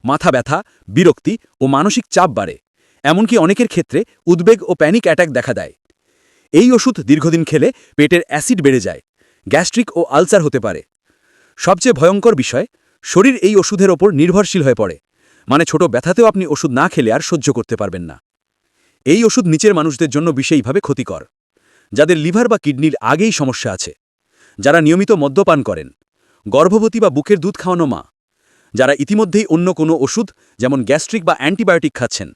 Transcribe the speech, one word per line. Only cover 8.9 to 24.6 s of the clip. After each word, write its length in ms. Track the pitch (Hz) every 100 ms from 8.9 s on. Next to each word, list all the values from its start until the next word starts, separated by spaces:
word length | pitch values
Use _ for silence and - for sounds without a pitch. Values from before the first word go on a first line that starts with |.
| 76 _ _ _ _ -
গ্যাস্ট্রিক 400 | 135 175 233 233 170
ও 60 | 165
আলসার 360 | 139 180 202 151
হতে 140 | 131
পারে। 220 | 110 80 - _ _ _ _ _ _ -
সবচেয়ে 380 | 170 185 262 156
ভয়ঙ্কর 340 | 165 196 233 156
বিষয়, 300 | 123 127 220 _ _ _
শরীর 320 | - 175 247 247 196
এই 80 | 208
ওষুধের 340 | 170 202 190 170
ওপর 140 | 202
নির্ভরশীল 480 | 147 170 180 196 190
হয়ে 160 | 139 113
পড়ে, 140 | 101 76 _ _ _ _ -
মানে 160 | 143 165
ছোট 160 | 156 139
ব্যথাতেও 380 | 117 160 185 226
আপনি 120 | 196 170
ওষুধ 260 | 147 151
না 140 | 123 156
খেলে 200 | - 113
আর 80 | 123
সহ্য 260 | - 165 135
করতে 220 | 123 110 113
পারবেন 260 | 101 90
না। 120 | 85 69 _ _ _ _ _ _ _ _ 127
এই 160 | 190
ওষুধ 220 | 226 - 180
নিচের 260 | 156 214
মানুষদের 400 | 180 156 135 160 143
জন্য 120 | 165
বিশেষভাবে 480 | 135 131 151 113 175
ক্ষতিকর, 420 | - 139 - 82 - _ _ _ _ _ _
যাদের 240 | - 156 165
লিভার 300 | 156 196 247
বা 80 | 208
কিডনির 360 | 147 131 156 139
আগেই 320 | 113 151 220
সমস্যা 360 | - 131 120 123
আছে, 200 | 92 - - _ _ _ _ _
যারা 200 | -